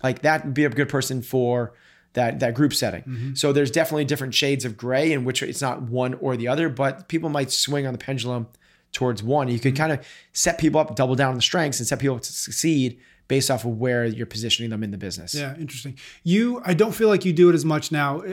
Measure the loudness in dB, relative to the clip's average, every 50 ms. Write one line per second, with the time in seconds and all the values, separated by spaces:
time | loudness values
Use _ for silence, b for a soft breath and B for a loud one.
0 | -2 -2 -2 0 0 0 0 0 -2 -2 0 0 0 2 2 0 0 0 0 -2
1 | -2 -2 -4 -6 -4 -2 0 0 2 2 0 0 -2 -4 b b b b b b
2 | b b -2 0 0 0 0 0 -2 0 2 2 2 2 2 0 -2 -2 -2 -6
3 | -8 -10 -8 -8 -6 -6 -2 0 2 2 4 4 2 2 2 0 0 2 0 -2
4 | 0 0 -2 -2 -2 -2 0 2 2 2 2 0 -2 -4 -6 -6 -2 0 2 2
5 | 2 2 2 0 0 -2 -2 -2 -4 -4 -4 -4 -4 -4 -4 -4 -6 -4 -2 -2
6 | -2 -2 -4 -4 -4 -2 -2 -2 -2 0 0 0 0 0 0 0 -2 -2 -2 -6
7 | -6 -6 -4 -4 -2 -2 -2 -2 -2 -2 0 -2 0 0 0 -2 -2 -4 -6 -6
8 | -6 -6 -6 -4 -4 -4 -4 -4 -6 -8 b b b b b b b b -4 -2
9 | 0 0 0 -2 -2 0 0 2 2 0 0 2 2 2 2 2 2 0 0 -2
10 | B B B B B B -6 -2 0 0 0 2 2 4 4 4 2 2 0 0
11 | 2 2 2 2 2 2 2 0 0 0 2 0 0 0 -2 -2 -2 -2 -2 0
12 | 0 0 -2 -2 -6 -10 -8 -8 -8 -6 -4 -2 0 2 2 2 2 0 -2 b
13 | b b b b b 0 0 2 2 2 0 0 -2 -4 -4 -2 0 0 0 0
14 | 0 -2 -2 -4 -8 -10 -8 -8 -4 -2 -2 -2 -2 -4 -4 -4 -4 -6 -6 -8
15 | -8 -8 -10 -10 -8 -8 -6 -6 -6 -8 -8 -10 -10 -10 -10 -12 -12 -12 -14 B
16 | B B B B 0 2 4 4 4 2 -2 -2 -2 2 4 4 4 2 2 4
17 | 4 4 4 4 2 2 6 8 8 8 8 6 2 0 0 0 -2 -2 0 0
18 | 0 0 -2 -4 -6 -8